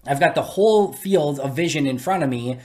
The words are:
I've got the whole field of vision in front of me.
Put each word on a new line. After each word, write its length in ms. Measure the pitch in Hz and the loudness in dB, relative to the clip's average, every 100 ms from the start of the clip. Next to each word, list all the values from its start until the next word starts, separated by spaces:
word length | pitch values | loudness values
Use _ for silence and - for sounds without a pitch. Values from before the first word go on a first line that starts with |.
I've 140 | - 139 | -4 2
got 160 | 170 | 2
the 80 | - | 2
whole 500 | - - 214 214 196 | -2 2 4 4 2
field 460 | - 190 190 147 139 | -4 0 2 2 -2
of 160 | 135 | -4
vision 320 | 131 170 151 139 | -2 -2 0 -2
in 120 | 127 | -2
front 260 | - 185 | -2 -2
of 60 | 139 | -2
me. 280 | 120 123 123 | -2 -4 -8